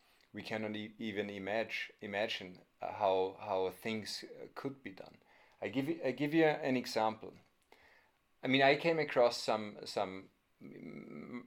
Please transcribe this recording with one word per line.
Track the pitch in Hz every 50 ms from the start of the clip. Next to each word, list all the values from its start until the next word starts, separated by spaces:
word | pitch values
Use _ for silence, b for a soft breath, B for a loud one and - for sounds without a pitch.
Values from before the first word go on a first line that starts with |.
| _ _ _ _ _ _ -
we | 107 98
cannot | - 113 110 110 107 107
e-, | 107 107 110 110 -
even | 117 113 101 101 104 101
imag-, | 101 101 95 95 104 113 110 - - - - - - _
imagine, | - 104 101 101 107 110 - - 101 92 90 90 - _ _ _ -
uh, | 85 - 104
how, | 107 98 95 95 92 95 95 -
how | - 107 98 95 95 92 90 - -
things, | 113 110 110 101 - - - -
uh, | - - - - - -
could | - - 139 135 - -
be | 101
done. | 92 - - - - - b b b b b b b b -
I | 101
give | 101 131 135 147
you, | 170 - -
I | 135 123
give | - 147 147 151
you | 165 160
an | 156 147 - 156 143 131
example. | 123 113 - - 113 110 110 110 110 - 92 - - - _ _ _ _ b b b b b b b b b b b b _ _ _ -
I | 135
mean, | 131 135 139
I | 135 143
came | 147 - 165 165 160
across | 151 147 - 135 120 120 120 - -
some, | - 117 107 107 104 104 - -
some, | - - 113 101 92 95 95 95 - _ _ _ _ _ _ -
mm, | - - - - 82 76 76 - - - 76 78 - 117 120 -